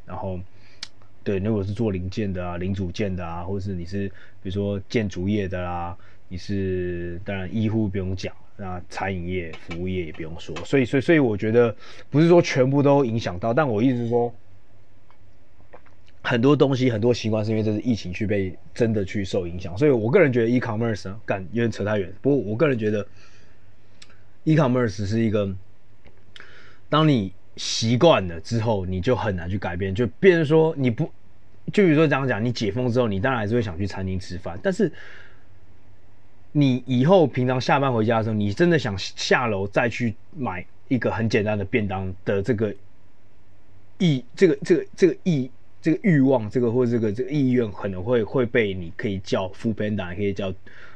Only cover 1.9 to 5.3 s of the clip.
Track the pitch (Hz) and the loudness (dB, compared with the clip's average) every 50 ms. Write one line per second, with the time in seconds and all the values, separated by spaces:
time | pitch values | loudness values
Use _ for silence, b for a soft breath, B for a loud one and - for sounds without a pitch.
1.9 | 95 90 90 95 - 117 107 98 92 92 90 87 87 87 90 95 98 95 95 87 | 0 0 -4 -4 -2 -2 -2 -2 -2 -4 -4 -6 -6 -4 -2 -2 -2 -2 -2 -4
2.9 | - - 107 98 92 90 87 82 85 87 87 92 101 101 92 104 95 87 87 85 | -2 -2 -2 -2 -2 -4 -6 -6 -6 -8 -6 -4 -4 -4 -4 -4 -4 -6 -6 -4
3.9 | 98 101 98 95 B B B B B B - 95 92 101 101 101 101 95 - - | -4 -4 -4 -4 B B B B B B -8 -4 -2 -2 0 0 -2 -4 -4 -2
4.9 | - 117 107 98 - 90 90 98 | 0 0 0 0 -2 -2 0 0